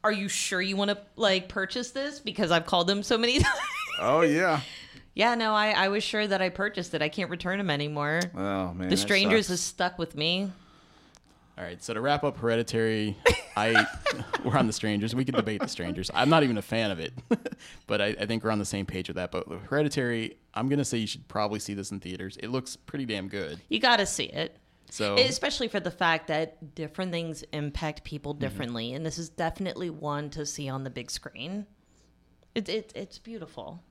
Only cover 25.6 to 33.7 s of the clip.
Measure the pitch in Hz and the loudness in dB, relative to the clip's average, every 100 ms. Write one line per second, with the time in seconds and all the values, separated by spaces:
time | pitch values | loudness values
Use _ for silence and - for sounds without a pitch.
25.6 | 233 208 180 - 170 160 - 156 160 - | -2 -2 -4 2 2 2 2 -2 -2 -6
26.6 | 156 - 151 - 185 170 165 156 - 151 | -16 -10 -10 -6 -4 -2 -4 -8 -6 -4
27.6 | 147 143 156 151 - 147 143 147 139 - | -4 -2 -4 -6 -10 -8 -8 -4 -4 -4
28.6 | 123 117 117 131 160 151 165 - 165 - | -6 -4 -4 -4 -4 -6 -10 -2 -4 -2
29.6 | 190 - 180 151 151 147 147 147 147 - | -6 -4 -6 -4 -4 -4 -4 -6 -8 -6
30.6 | 139 131 135 127 117 - - - 143 202 | -6 -4 -6 -8 -8 -10 -10 -12 -8 -8
31.6 | 202 _ _ _ _ _ _ _ _ - | -10 _ _ _ _ _ _ _ _ -6
32.6 | 196 220 208 - 190 - - 226 156 - | -4 -4 -6 -12 -12 -14 -14 -12 -12 -12
33.6 | 92 | -12